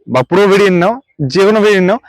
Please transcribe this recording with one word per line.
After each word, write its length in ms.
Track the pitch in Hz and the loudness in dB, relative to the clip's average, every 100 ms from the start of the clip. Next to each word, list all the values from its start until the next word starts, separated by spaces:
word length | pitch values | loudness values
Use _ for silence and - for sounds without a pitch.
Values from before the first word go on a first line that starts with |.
| - | -6
বা 140 | 123 | -4
প্রো 240 | 127 180 202 | -2 0 2
ভেরিয়েন্ট 320 | 202 202 175 | 2 2 0
নাও, 220 | 180 247 - - | -2 -4 -10 -10
যে 220 | 139 175 | -6 0
কোনো 160 | 196 214 | 0 2
ভেরিয়েন্ট 280 | 208 196 180 | 0 0 0
নাও, 80 | 220 | -2